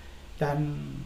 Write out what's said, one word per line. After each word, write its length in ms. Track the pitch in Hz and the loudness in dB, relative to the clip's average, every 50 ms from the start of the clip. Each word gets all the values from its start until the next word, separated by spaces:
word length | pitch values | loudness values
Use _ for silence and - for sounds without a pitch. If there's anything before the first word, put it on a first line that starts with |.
| - - - - - - - | -14 -14 -14 -12 -12 -12 0
Dan 400 | - 156 143 143 151 151 147 147 143 143 135 135 135 - | 2 2 4 4 4 4 4 2 -2 -2 -4 -4 -6 -6